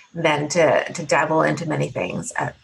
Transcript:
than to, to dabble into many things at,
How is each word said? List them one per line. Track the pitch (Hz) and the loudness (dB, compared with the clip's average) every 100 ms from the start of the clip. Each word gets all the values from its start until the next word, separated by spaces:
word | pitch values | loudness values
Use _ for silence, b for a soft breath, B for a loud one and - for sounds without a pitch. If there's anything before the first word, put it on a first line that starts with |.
| B 170 | B -2
than | 160 147 147 | 0 0 0
to, | 175 151 101 - | 2 4 4 0
to | - | -8
dabble | 151 165 151 214 | 0 2 2 2
into | 151 156 165 | 2 0 -2
many | 143 143 | -2 -4
things | - 92 - - - | -4 -6 -6 -6 -6
at, | 143 - | -6 -8